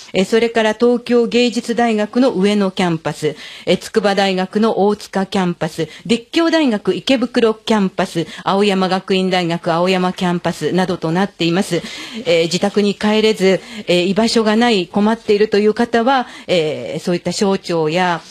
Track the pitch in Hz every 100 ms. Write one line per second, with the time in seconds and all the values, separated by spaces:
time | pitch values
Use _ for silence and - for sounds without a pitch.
0 | - - 190 226 226 226 214 214 240 240
1 | 240 240 226 233 247 240 233 233 240 214
2 | 208 247 262 185 202 208 190 - 180 160
3 | 151 156 151 - - - - 180 - 220
4 | 196 196 196 185 185 214 220 185 202 208
5 | - 190 190 202 180 170 156 - 156 -
6 | 175 226 - 330 330 320 277 208 - 180
7 | - 262 247 240 226 214 - 214 190 -
8 | 185 170 151 - - 190 208 190 185 185
9 | - 190 185 180 170 170 175 165 185 185
10 | 180 - 180 175 170 - 151 175 185 175
11 | 160 175 196 - 170 175 208 170 - -
12 | - 226 226 165 170 170 202 208 202 190
13 | 214 214 214 214 190 180 - 220 190 175
14 | 180 190 226 233 214 214 240 208 170 202
15 | 208 226 - 202 214 202 208 214 233 233
16 | 233 269 - - - 175 156 127 110 170
17 | - 175 175 - 196 196 - 165 156 170
18 | 180 165 -